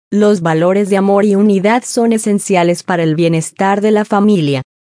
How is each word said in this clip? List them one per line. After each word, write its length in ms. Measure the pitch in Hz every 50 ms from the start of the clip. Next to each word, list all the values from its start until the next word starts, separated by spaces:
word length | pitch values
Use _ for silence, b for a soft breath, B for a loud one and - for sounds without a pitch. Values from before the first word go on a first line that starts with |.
| _ -
Los 320 | 196 208 208 208 208 180
valores 480 | 165 165 160 160 170 180 190 202 208 185
de 80 | 202 190
amor 260 | 196 196 196 202 202
y 100 | 208 196
unidad 480 | 196 208 214 196 190 180 208 233 254
son 300 | - - - 247 233 233
esenciales 720 | 220 220 - 214 202 202 - - 196 175 170 175 175 165
para 220 | - - 180 170 165
el 100 | 160 151
bienestar 640 | 165 170 165 165 160 160 - - - 190 196 202 202
de 100 | 202 220
la 140 | 220 208 208
familia. 560 | - 220 202 202 214 208 175 151 143 139 131 - _ _ _